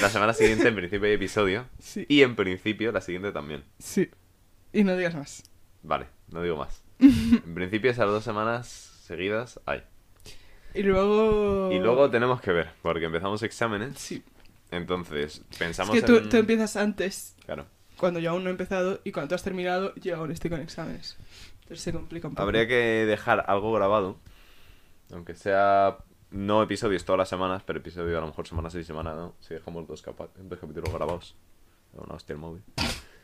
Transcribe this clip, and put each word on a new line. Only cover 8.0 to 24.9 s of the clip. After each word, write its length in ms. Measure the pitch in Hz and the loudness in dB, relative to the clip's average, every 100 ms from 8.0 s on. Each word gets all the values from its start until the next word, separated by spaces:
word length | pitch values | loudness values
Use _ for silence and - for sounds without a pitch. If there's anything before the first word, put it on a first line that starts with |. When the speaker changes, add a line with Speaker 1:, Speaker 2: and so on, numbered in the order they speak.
| 101 | 2
Speaker 1:
dos 140 | 107 | 0
semanas 440 | 113 104 110 120 120 | -2 -2 -2 -4 -8
seguidas 920 | - - - - 82 95 107 127 - | -18 -20 -20 -12 -6 -4 -4 -6 -12
hay. 180 | - 69 - - _ - - - - - - | -8 -8 -8 -20 _ -20 -20 -18 -20 -20 -10
Speaker 2:
Y 80 | - | -2
luego 880 | 196 190 202 214 220 214 202 196 190 | 2 2 4 4 4 4 2 0 0
Speaker 1:
Y 60 | 185 | 2
luego 320 | 113 123 139 | 4 6 6
tenemos 320 | 117 123 123 | 4 2 0
que 100 | 101 | 2
ver, 160 | 85 80 - | 0 0 -4
porque 240 | 85 82 82 | -4 -2 -2
empezamos 360 | 82 98 104 | -2 -2 -4
exámenes. 560 | 107 - 117 101 127 143 | -6 -4 -2 -2 -6 -10
Speaker 2:
Sí. 240 | - 180 - - - - - | -10 -12 -12 -20 -20 -20 -10
Speaker 1:
Entonces, 680 | 87 87 90 82 73 76 - - - | -8 -4 -4 -4 -6 -6 -8 -16 -6
pensamos 380 | 85 87 95 233 | -6 -2 2 4
Speaker 2:
Es 60 | |
que 40 | 233 | 6
tú, 100 | 233 | 6
Speaker 1:
en 100 | 107 | 6
Speaker 2:
tú 80 | 233 | 2
empiezas 400 | 220 226 214 208 | 4 2 0 0
antes. 580 | 208 196 185 - - - - | -2 0 -4 -4 -16 -18 -12
Speaker 1:
Claro. 180 | 73 - _ _ - | -12 -12 _ _ -2
Speaker 2:
Cuando 240 | 180 170 | -2 0
yo 120 | 165 | -2
aún 120 | 180 | -2
no 60 | 185 | -4
he 20 | |
empezado, 480 | 180 185 190 185 196 | -4 -4 -2 -2 -4
y 100 | 202 | -6
cuando 180 | 185 143 | -6 -4
tú 40 | |
has 80 | 180 | -4
terminado, 520 | 196 185 180 180 196 | -4 -4 -2 -2 -4
yo 200 | - 185 160 | -6 -6 -4
aún 120 | 160 | -6
estoy 200 | 165 165 | -6 -4
con 100 | 165 | -6
exámenes. 560 | 165 - 160 170 - - - - - - | -8 -10 -10 -10 -12 -16 -20 -20 -20 -20
Entonces 180 | - - | -20 -10
se 100 | 175 | -6
complica 380 | 165 - 165 156 | -6 -8 -10 -8
un 60 | |
poco. 80 | 95 | -4
Speaker 1:
Habría 260 | 98 110 113 | 0 2 4
que 380 | 123 117 113 110 | 4 4 2 2
dejar 380 | 104 - 104 - | 2 2 2 4
algo 240 | 101 107 | 2 2
grabado, 480 | 110 98 107 92 110 - - - - - - - | 2 4 4 2 -6 -18 -20 -20 -20 -20 -20 -20